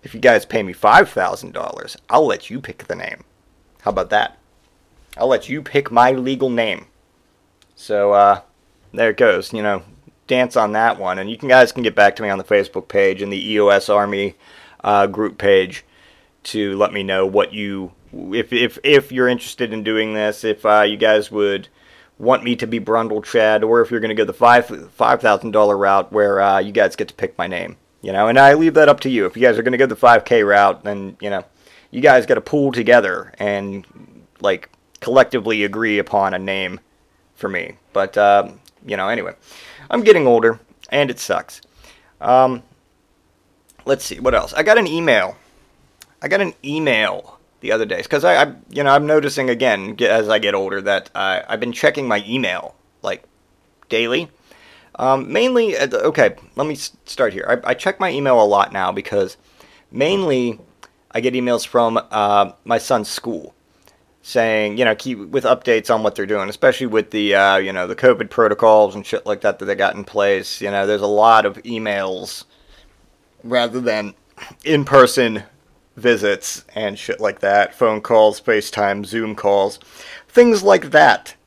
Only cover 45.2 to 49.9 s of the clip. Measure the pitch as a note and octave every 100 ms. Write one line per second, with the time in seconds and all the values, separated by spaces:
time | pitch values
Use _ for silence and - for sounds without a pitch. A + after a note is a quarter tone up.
45.2 | F#2 - _ _ _ _ _ _ _ _
46.2 | - G3 F#3+ - C3+ D3+ D3+ A2+ G#2 F#2+
47.2 | - - _ _ A2+ A2 A2 F2+ - D3
48.2 | E3+ E3 C#3+ B2+ _ - C#3+ C#3 D3+ D#3
49.2 | D3 C#3+ C3 A#2+ B2+ G2+ G2